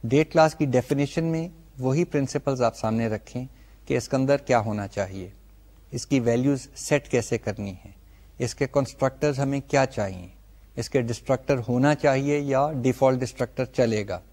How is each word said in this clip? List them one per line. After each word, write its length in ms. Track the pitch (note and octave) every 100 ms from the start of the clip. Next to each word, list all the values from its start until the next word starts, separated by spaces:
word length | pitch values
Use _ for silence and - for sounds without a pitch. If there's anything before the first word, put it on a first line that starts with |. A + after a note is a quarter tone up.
ڈیٹ 280 | A#2 C3+ D#3+
کلاس 220 | D#3+ D#3+
کی 120 | - C#3+
ڈیفینیشن 580 | B2 A#2+ C#3 C#3+ -
میں 240 | E3 D#3+ E3+ - - C3
وہی 260 | C3 C#3+
پرنسپلز 580 | F3 D3 C3+ C#3+ C#3 C3
آپ 140 | A#2 -
سامنے 320 | A2 A2 A2+
رکھیں 360 | G#2+ - B2 C3 - - - -
کہ 100 | B2+
اس 120 | -
کے 80 | C3
اندر 200 | C3 C#3
کیا 240 | - A#2+
ہونا 280 | G#2+ G#2 G2+
چاہیے، 400 | - F#2+ F#2+ F#2 - - - - - -
اس 160 | B2+ -
کی 140 | C3+
ویلیوز 480 | A#2 A#2 C3 C#3 -
سیٹ 340 | - - D3 -
کیسے 300 | B2 A2+ A#2
کرنی 340 | - G#2 G2+
ہیں، 200 | F#2 - - - - - -
اس 160 | B2+
کے 120 | - C3+
کنسٹرکٹرز 720 | C#3+ C3 - C3+ - D3+ C3+
ہمیں 220 | C#3 C#3 -
کیا 180 | C#3 C3
چاہیے، 420 | - G2+ F2+ F2 - - - - -
اس 140 | A2+
کے 100 | C3+
ڈسٹرکٹر 600 | A#2+ A#2 - C3 - C3+ A2+
ہونا 260 | B2 C#3
چاہیے 440 | D3 D3 C3+ C#3 D3
یا 300 | C#3+ C3 D3 C#3+
ڈیفالٹ 380 | B2+ B2 C3+ C3
ڈسٹرکٹر 440 | B2+ - A#2+ -
چلے 440 | B2+ - A#2 G#2+ G2
گا۔ 120 | F2+ -